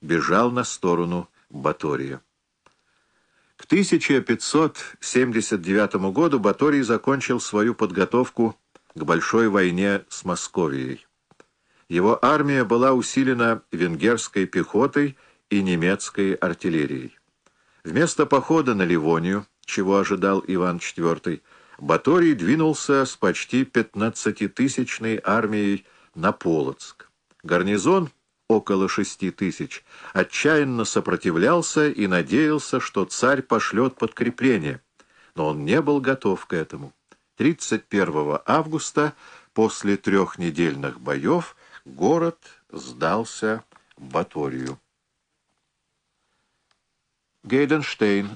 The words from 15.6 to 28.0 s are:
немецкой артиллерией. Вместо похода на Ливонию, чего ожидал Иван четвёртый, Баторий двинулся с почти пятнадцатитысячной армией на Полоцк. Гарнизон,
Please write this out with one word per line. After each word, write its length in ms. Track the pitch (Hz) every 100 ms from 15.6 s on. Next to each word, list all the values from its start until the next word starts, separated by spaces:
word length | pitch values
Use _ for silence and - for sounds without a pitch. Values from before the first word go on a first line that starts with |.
немецкой 720 | 95 87 85 98 - - 98
артиллерией. 840 | 92 92 85 95 80 71 65 - - _ _ _ _ _ _
Вместо 420 | 82 90 165 - 151
похода 480 | 139 - 160 135
на 100 | 107
Ливонию, 640 | 90 87 78 82 85 101 104 _
чего 360 | - - 95 98
ожидал 440 | 95 95 98 98 -
Иван 320 | 92 90 87
четвёртый, 640 | - - 85 82 - 76 - _ _ -
Баторий 560 | 71 - - 175 170
двинулся 720 | 151 87 151 156 147 - 139 131
с 100 | -
почти 480 | 98 - - 123
пятнадцатитысячной 1600 | 135 123 107 - 110 - - - 110 - 131 131 123 - 113 110
армией 600 | - 107 110 107 101 101 - _ _
на 180 | - 87
Полоцк. 800 | - 90 80 71 - - - - _ _ _
Гарнизон, 640 | 85 87 92 104 104 190